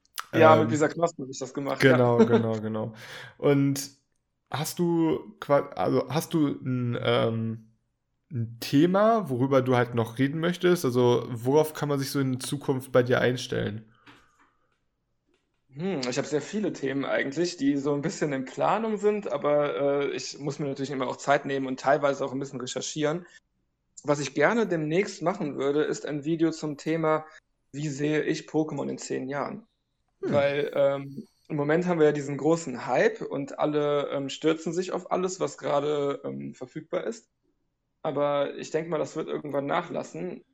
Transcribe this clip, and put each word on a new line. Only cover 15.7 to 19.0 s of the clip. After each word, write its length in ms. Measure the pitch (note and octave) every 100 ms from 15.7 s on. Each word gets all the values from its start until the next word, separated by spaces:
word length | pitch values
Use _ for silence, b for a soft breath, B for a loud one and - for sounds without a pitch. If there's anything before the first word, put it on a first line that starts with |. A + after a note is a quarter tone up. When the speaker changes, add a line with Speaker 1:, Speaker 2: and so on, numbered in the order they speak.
| C3+
Speaker 1:
Hm, 280 | F#3 E3 B2
ich 100 | B2+
hab 80 | C3
sehr 160 | D3+
viele 300 | D3+ G#3 F#3+
Themen 320 | - C#3 C#3 C3
eigentlich, 500 | A2+ B2+ C#3+ F3 -
die 200 | C3+ C#3+
so 160 | C#3+ C#3+
ein 80 |
bisschen 300 | D3+ - D#3+
in 120 | C3+ C3
Planung 540 | - C#3+ G3 A3+
sind, 340 | G#3